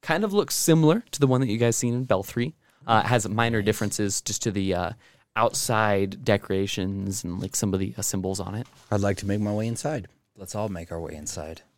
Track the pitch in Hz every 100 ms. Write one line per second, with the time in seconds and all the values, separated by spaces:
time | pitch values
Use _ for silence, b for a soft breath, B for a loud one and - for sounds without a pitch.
0 | - 165 208 202 - - - 160 156 190
1 | - - 139 127 131 107 117 113 120 120
2 | 127 95 98 - 120 - b b - 110
3 | - 123 101 107 117 113 104 107 107 -
4 | 104 - - 107 120 101 95 90 87 113
5 | b b b - 117 - - 110 107 101
6 | 95 98 127 101 - 95 101 - 92 98
7 | 98 95 87 87 95 - 104 95 95 -
8 | 101 101 95 95 95 104 127 - _ 104
9 | 101 98 98 101 104 104 113 117 147 151
10 | 90 _ _ - 95 104 107 90 82 85
11 | 82 78 76 - 78 82 _